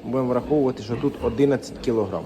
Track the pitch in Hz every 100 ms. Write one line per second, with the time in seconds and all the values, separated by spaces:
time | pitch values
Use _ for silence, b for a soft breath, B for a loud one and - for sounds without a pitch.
0 | 117 127 127 123 113 151 131 123 107 117
1 | 143 - 117 117 139 131 - - - 113
2 | 98 90